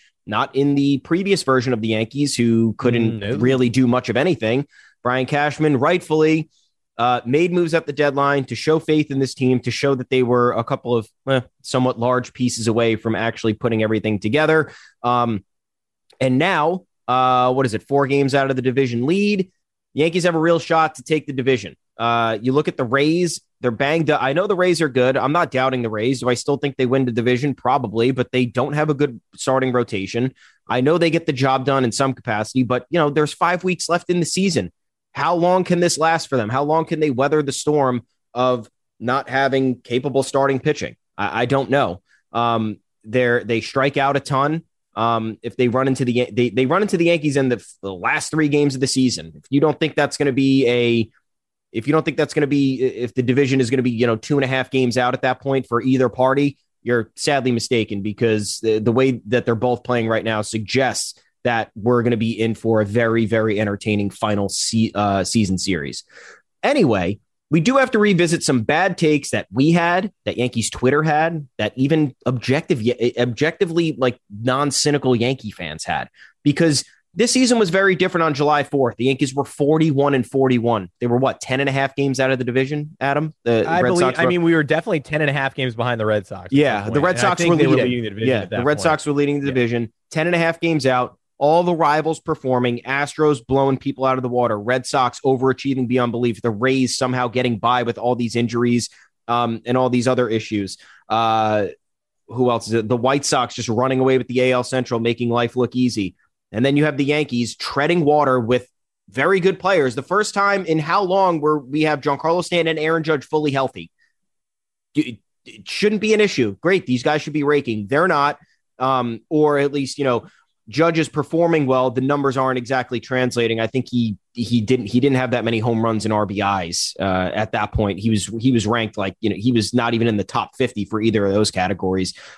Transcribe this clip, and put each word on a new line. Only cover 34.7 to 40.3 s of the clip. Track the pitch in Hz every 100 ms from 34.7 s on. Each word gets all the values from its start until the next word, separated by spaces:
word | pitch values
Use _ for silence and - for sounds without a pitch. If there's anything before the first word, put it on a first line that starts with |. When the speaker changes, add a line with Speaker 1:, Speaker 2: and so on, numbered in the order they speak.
| - _ _ _
Speaker 1:
How | - 147 175
long | 175 185 175
can | 175
this | 175 -
last | 160 165 -
for | 131
them? | 107
How | 131
long | 147 160 156
can | 156
they | 151
weather | 123 139 151
the | 135
storm | - - 151 131 123 - _ _
of | 120 127 123 107 _ _ -
not | 113 131 -
having | 135 139 135 131 123
capable | - 123 139 131
starting | 131